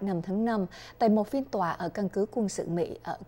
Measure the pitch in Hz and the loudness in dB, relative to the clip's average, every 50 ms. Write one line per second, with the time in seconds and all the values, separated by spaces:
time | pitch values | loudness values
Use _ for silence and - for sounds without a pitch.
0 | 196 202 190 170 165 196 190 208 226 233 226 208 185 180 - - - - - - | -2 -2 -2 -2 -2 -2 -2 0 0 2 2 0 -2 -2 -6 -12 -18 -18 -2 2
1 | 240 226 208 214 208 208 - 277 262 - - 208 180 165 156 - 180 170 - 214 | 6 6 6 6 4 2 0 -2 -2 -2 0 0 0 0 0 -2 -4 -4 -4 -2
2 | 202 180 - 202 196 220 - 247 220 190 - - - - 165 175 165 - - - | -4 -2 0 0 0 0 0 0 0 0 0 -4 -4 -2 0 0 0 -2 -4 -8
3 | - - - - 180 | -8 -8 -8 -8 -10